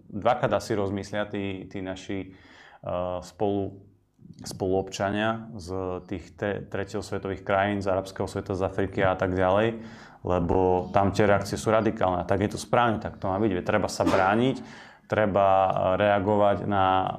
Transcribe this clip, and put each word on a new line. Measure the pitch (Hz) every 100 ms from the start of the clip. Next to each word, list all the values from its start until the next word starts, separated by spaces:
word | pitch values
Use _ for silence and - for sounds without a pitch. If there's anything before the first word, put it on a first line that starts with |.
| -
dvakrát | 104 104 123 123
asi | 101 - 104
rozmyslia | 98 101 98 104 104
tí, | 101 98 95 95
tí | 101
naši, | 92 92 - 98 95
eh, | 92 - - - - - 90 90 90
spolu, | - - 104 101 98 95 - _ _ _ - - -
spoluobčania | - 95 95 95 - 98 104 110 113 110 110
z | 85 95 92 90 -
tých | 92 - -
te-, | 104 95
tretieho | 98 101 98 101
svetových | 95 98 98 92
krajín, | - 98 101 101
z | 98
arabského | 92 95 - 95
sveta, | 98 95
z | 95
Afriky | 95 - 95 101
a | 95 92
tak | 95
ďalej, | 92 92 98 113 113 - - - -
lebo | - 90 87 95 92 92 -
tam | 101 98
tie | 98 104
reakcie | 98 98 101
sú | 113
radikálne. | 110 107 - 92 90
A | 85
tak | 101 101
je |
to | -
správne, | - 120 120 104
tak | 85 -
to | 98
má | 95
byť. | 110
Veď | 90 87
treba | 101 92
sa | - 92
brániť, | 95 92 110 127 123 - - - - -
treba, | 101 104 98 98
eh, | 95 95 98 95 92 104
reagovať | 101 95 104 101 98 101
na, | 101 95 95 95